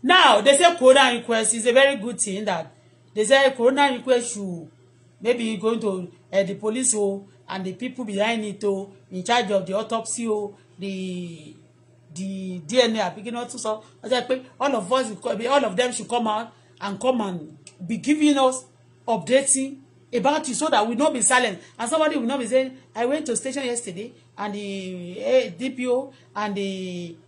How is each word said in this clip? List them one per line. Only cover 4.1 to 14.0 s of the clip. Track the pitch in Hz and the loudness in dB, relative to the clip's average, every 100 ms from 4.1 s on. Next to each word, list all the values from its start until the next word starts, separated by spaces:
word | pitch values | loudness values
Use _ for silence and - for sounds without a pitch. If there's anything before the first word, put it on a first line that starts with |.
| 247 233 | 0 0
should | 208 196 175 156 _ _ _ _ _ | -8 -8 -10 -12 _ _ _ _ _
maybe | 214 247 226 220 | -2 -2 -2 -2
going | 214 226 | -2 -2
to, | 220 190 175 - _ | -2 -4 -8 -16 _
eh, | 190 | -2
the | 196 | -2
police | 196 214 226 254 | -2 -4 -2 -2
o, | 214 202 196 196 _ _ | 0 -2 -4 -10 _ _
and | 190 | -8
the | 185 | -8
people | 185 254 254 | -8 -10 -10
behind | 233 196 214 233 | -8 -2 -2 -2
it | 214 202 | -4 -4
o, | 208 196 202 - _ | -4 -4 -6 -16 _
in | 185 | -10
charge | 180 240 208 | 0 0 2
of | 196 170 | 0 0
the | |
autopsy | 190 220 226 220 - 233 | -4 -4 -6 -6 -6 -4
o, | 214 202 202 _ _ | -4 -4 -12 _ _
the, | 196 190 185 180 175 165 151 - _ _ _ _ _ | -10 -8 -8 -8 -10 -14 -18 -20 _ _ _ _ _
the | 156 190 190 190 180 147 | -10 -8 -8 -8 -10 -2
D | 247 | 2
N | 240 220 | 4 2
A | 185 | -2
àbí | 185 | -4
kí | 214 | -10
ni | 233 | -8
wọ́n | 240 | -8
tún | 247 | -8
sọ? | 220 220 - _ | -6 -6 -8 _